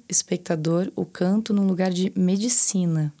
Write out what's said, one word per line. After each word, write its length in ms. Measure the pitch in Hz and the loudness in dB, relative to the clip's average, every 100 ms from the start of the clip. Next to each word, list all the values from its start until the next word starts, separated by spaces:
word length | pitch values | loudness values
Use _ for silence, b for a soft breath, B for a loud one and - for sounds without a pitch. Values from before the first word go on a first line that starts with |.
| - | -4
espectador, 840 | - - 180 180 165 156 170 190 | -2 0 -4 -2 -2 0 0 -2
o 120 | - 175 | -6 -8
canto 480 | - 185 208 220 | -2 0 0 0
num 120 | 208 196 | 0 2
lugar 240 | 180 185 | 0 0
de 220 | 175 185 | 0 -2
medicina. 1000 | 190 180 196 240 240 - 190 175 160 151 - | 0 0 0 2 2 2 2 0 0 -2 -6